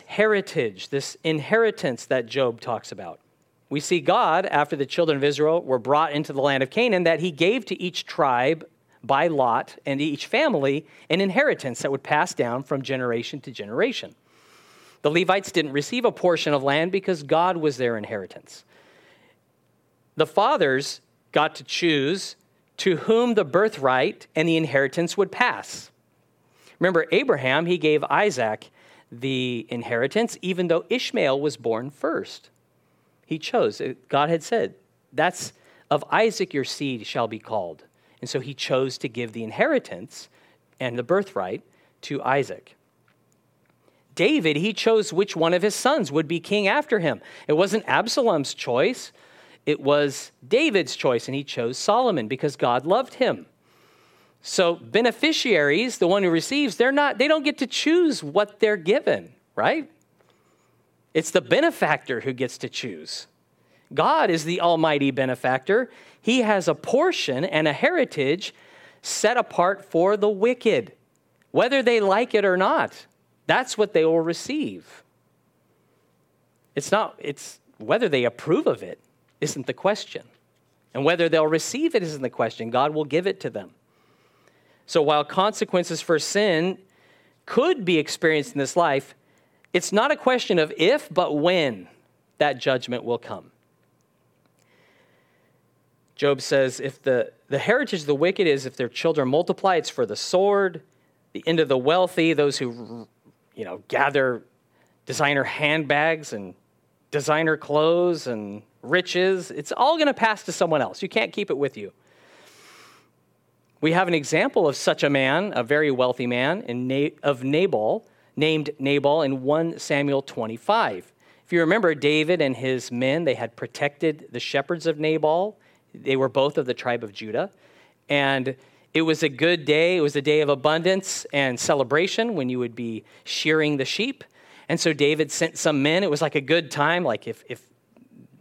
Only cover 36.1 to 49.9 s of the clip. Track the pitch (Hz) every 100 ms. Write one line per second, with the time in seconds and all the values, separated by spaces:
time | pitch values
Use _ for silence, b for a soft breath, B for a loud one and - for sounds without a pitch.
36.1 | 175 226 - 185 143 123 - 143 120 101
37.1 | 117 110 110 - 107 87 78 _ b b
38.1 | b 120 135 127 139 - 131 131 - 135
39.1 | 120 117 117 110 117 269 294 - 90 104
40.1 | - - b b b _ _ 127 117 120
41.1 | 185 196 101 92 123 - b b _ -
42.1 | 143 127 139 123 - - _ _ _ _
43.1 | _ _ _ _ _ _ _ b b b
44.1 | - 208 311 160 147 214 - 226 220 -
45.1 | 170 202 165 165 180 208 - 165 302 143
46.1 | 151 147 170 - 202 190 277 294 208 160
47.1 | 107 B B - 151 190 208 - 143 220
48.1 | 294 233 160 135 - 143 120 196 254 -
49.1 | B B B B B - 151 139